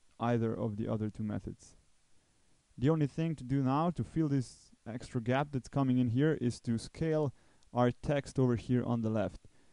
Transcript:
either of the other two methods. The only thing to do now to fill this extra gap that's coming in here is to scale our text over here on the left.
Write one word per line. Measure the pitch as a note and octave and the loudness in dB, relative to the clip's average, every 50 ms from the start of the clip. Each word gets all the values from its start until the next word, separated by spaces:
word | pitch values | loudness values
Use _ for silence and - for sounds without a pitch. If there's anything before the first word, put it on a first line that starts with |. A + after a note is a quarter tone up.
| _ - _ - | _ -18 _ -4
either | A2+ A#2+ A#2+ A#2 A2+ A2+ A2 | -2 0 2 2 0 0 -2
of | - A2+ A2+ G#2 | -2 -4 -4 -4
the | G2+ G#2+ | -4 -4
other | - A2+ A2 G#2+ G#2+ | -2 -2 -2 -4 -4
two | - - A2 | -6 -6 -6
methods. | G#2 G#2 G2+ - - - - - - - - _ _ _ _ _ _ - - _ _ _ _ _ _ _ _ _ _ - - | -4 -4 -6 -6 -8 -12 -14 -18 -20 -20 -20 _ _ _ _ _ _ -20 -20 _ _ _ _ _ _ _ _ _ _ -8 0
The | B2 C#3 | 2 2
only | E3 D#3+ D3 | 4 4 2
thing | C3+ - - E3 E3 D#3+ | 0 0 -2 -2 -2 -4
to | - C3 | -6 -4
do | B2 C3 C#3 C#3 | -2 0 0 2
now | B2+ C3+ C#3+ D#3+ F3 | 2 2 2 2 0
to | F3 - A#2 | 0 -2 -4
fill | - - D#3+ D#3+ D3 | -4 0 0 0 2
this | C#3 C#3 B2 - - - - - - _ - | 2 0 -2 -4 -8 -20 -20 -20 -20 _ -14
extra | - A2 B2 - - - B2+ | -12 -12 -12 -10 -6 -6 -4
gap | A2+ A#2 B2+ C3 D3+ D3 | 0 0 0 0 0 -2
that's | C#3+ C3 - - | -4 -6 -6 -2
coming | - C#3+ C3+ C3 B2+ B2+ | 0 0 2 4 4 2
in | B2+ A#2+ | 2 2
here | A2 B2+ C#3+ D#3+ D3+ - | 2 2 2 2 2 2
is | A#2+ A#2+ A#2 - | 0 -2 -2 -2
to | - A#2+ A#2 A2+ | -2 -2 -2 -2
scale | - - - - E3 D#3+ D#3 D#3 D3+ C3+ - - - - - - - - - | -4 -6 -8 -4 -2 0 0 0 0 -2 -4 -8 -18 -20 -20 -20 -16 -6 0
our | A#2+ B2 B2 | 2 2 2
text | B2 - - - D3 C#3+ - - - - | 2 0 -2 -2 0 0 -2 -2 0 2
over | C3 B2+ A#2+ | 4 4 4
here | A2 - - B2+ B2 A#2 | 2 0 2 2 2 2
on | - A#2+ A#2 A2+ | 2 0 0 0
the | A2 | 0
left. | A2 A2 G2+ F2+ - - - - - - - - | 0 0 -2 -2 -4 -10 -18 -20 -20 -20 -20 -20